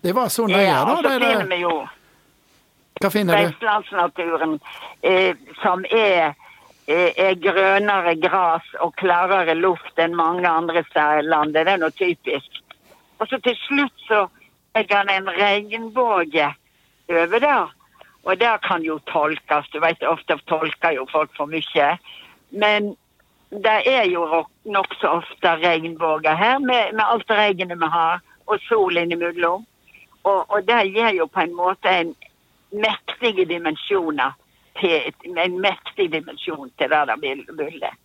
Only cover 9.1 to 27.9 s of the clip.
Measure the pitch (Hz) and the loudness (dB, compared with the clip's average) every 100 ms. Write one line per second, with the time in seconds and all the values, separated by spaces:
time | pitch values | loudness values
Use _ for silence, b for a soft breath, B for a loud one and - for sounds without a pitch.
9.1 | 175 180 196 165 160 185 170 - - 165 | 2 2 2 2 2 2 0 -4 -2 0
10.1 | 170 165 180 180 165 170 165 156 160 151 | 2 0 2 0 0 0 -2 0 0 2
11.1 | 151 151 156 151 151 165 196 160 - 185 | 2 2 0 2 2 2 2 0 -2 -2
12.1 | 165 - 139 - - _ - _ - _ | -2 -4 -6 -8 -20 _ -20 _ -20 _
13.1 | _ 220 254 247 226 - 285 277 - - | _ -6 -2 -2 -2 -4 -2 -2 -6 0
14.1 | 214 185 b b b _ - - 202 196 | 0 0 b b b _ -4 0 0 2
15.1 | 190 190 175 202 202 208 220 226 220 240 | -2 -2 0 0 0 -4 -10 -4 0 2
16.1 | 196 165 156 143 147 _ _ _ _ - | 2 2 0 0 -4 _ _ _ _ -2
17.1 | 170 170 226 294 262 165 - b b b | 0 2 2 2 2 0 -8 b b b
18.1 | b 180 185 233 214 - 180 160 151 - | b -4 0 2 0 -2 -2 -2 -8 -4
19.1 | 165 151 156 - 151 143 151 165 165 135 | -2 0 -2 -2 -2 -2 -2 -2 0 -2
20.1 | 165 - 151 - 156 156 - 170 143 131 | -2 -2 -6 -2 -2 -2 -2 -2 -2 -2
21.1 | 156 151 - 147 160 147 156 143 170 B | -2 -2 -4 -6 -6 -4 0 2 0 B
22.1 | B B B _ 202 208 208 208 - _ | B B B _ -2 0 0 -2 -10 _
23.1 | _ _ _ _ 202 208 214 240 262 196 | _ _ _ _ -2 0 2 2 2 2
24.1 | 175 165 165 156 _ 220 196 190 - 202 | 0 0 -2 -2 _ -4 -2 -2 -2 0
25.1 | 170 - - 180 165 175 165 165 160 160 | 0 -4 -2 0 2 2 0 -2 -2 0
26.1 | 156 156 160 214 269 262 247 208 220 220 | 2 0 2 2 2 2 0 0 0 0
27.1 | 233 - 214 208 185 180 175 165 | 0 0 2 2 0 -6 -4 -2